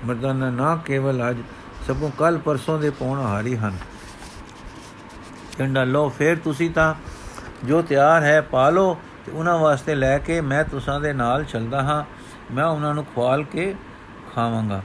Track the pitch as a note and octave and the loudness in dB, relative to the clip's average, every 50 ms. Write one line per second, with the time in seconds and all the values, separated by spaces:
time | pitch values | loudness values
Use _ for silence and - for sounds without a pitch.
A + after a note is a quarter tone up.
0 | - A2+ B2 A#2 B2 C3+ C3 C3 C3 C3 B2 A#2+ C3 D3+ E3 E3 D#3+ - C#3 C3+ | -4 -4 -4 -2 -2 -2 0 0 0 -2 0 0 2 2 2 0 -2 -2 -2 0
1 | C3+ C3+ C3+ B2+ A#2+ A#2+ B2 A#2+ A#2+ - - - - - - - - - C3+ C3 | 0 0 0 0 0 -2 -2 -4 -6 -12 -14 -16 -18 -16 -14 -12 -6 -4 -2 -2
2 | D3+ D3+ C3+ - D3+ E3 E3+ D#3+ E3 D#3 D3+ C3 - - D#3+ D#3 D3+ D3 C#3+ - | -2 -4 -2 2 2 2 2 2 0 0 -2 0 0 -2 -2 0 0 -2 -2 -2
3 | C3+ B2+ C3+ C#3 C3+ A2 G2+ G2+ A2 B2 B2+ A2+ A2 G#2 F#2+ F2+ - - - - | -4 -2 -2 -2 -2 -2 -2 -2 -2 -2 -2 -2 -2 -2 -4 -6 -10 -12 -16 -18
4 | - - - - - - - - - - - - - - - - - - - - | -18 -18 -16 -16 -16 -16 -16 -16 -18 -18 -18 -18 -18 -16 -16 -16 -18 -18 -18 -18
5 | - - - - - - - - - - - - C3+ C3+ C3 C3+ B2+ B2+ C3 D3 | -18 -18 -18 -18 -18 -16 -18 -16 -16 -16 -6 -4 -2 0 2 2 2 4 4 2
6 | D3+ C#3 - - D3 D#3 E3+ E3 E3 E3 D3 C3+ E3+ E3+ E3 E3 D#3+ D#3 D#3 - | 2 0 0 2 2 2 2 2 0 -4 0 0 0 0 4 4 4 4 2 -2
7 | - - - - - - - - - - - - - A#2+ C#3+ E3+ E3 E3 D3 C3+ | -8 -14 -14 -14 -14 -14 -14 -14 -14 -14 -14 -8 -2 2 2 2 2 4 4 6
8 | C#3 D3 E3 E3 D3+ D3 D3+ D#3 D3 - - B2+ C3 C#3+ E3 F#3 G3 F#3+ E3+ - | 8 8 8 6 6 6 6 6 4 4 2 4 6 6 6 6 4 4 2 0
9 | - - - - - - C#3 D#3 D#3+ F3 E3+ E3 D#3 D#3 D3 C3+ - - D#3 C#3 | -6 -16 -18 -16 -12 -10 -6 -2 0 2 2 4 6 4 4 4 2 -2 0 2
10 | C3 C3 C3+ C#3+ - - E3 E3+ D#3 C#3 C3+ C#3+ D#3 D3 - C#3 A2 B2 C#3 C#3+ | 4 4 2 2 2 0 0 0 0 0 2 0 0 0 -2 -6 -4 -2 -2 -2
11 | C#3+ D3+ C#3+ C3+ B2 A#2+ B2 C#3+ D#3 C3+ - A#2 A2+ A2+ B2+ C#3 C3+ C#3+ D3+ D3+ | -2 -2 0 0 2 2 2 0 0 -2 -4 -4 -4 -2 -2 -2 0 0 0 0
12 | C#3+ - - - - - - - - - - B2 D#3+ E3 D#3+ D3+ D3 D3+ D3 D3+ | -2 -6 -12 -18 -18 -18 -18 -18 -14 -8 -2 0 2 2 2 0 0 -2 -2 -2
13 | D3 C#3 - B2 A#2+ B2 C3 C#3+ D3+ C#3+ - D#3 F3 G3 G3 G3 - - - - | -4 -4 -2 0 2 2 2 2 0 -2 -4 -4 -4 -4 -4 -8 -12 -16 -20 -20
14 | - - - - - - - - A#2 A#2 A#2 A2+ A2 G#2+ G2+ F#2+ G2 | -20 -20 -20 -18 -18 -8 -4 -2 -2 0 0 0 -2 -2 -2 -4 -6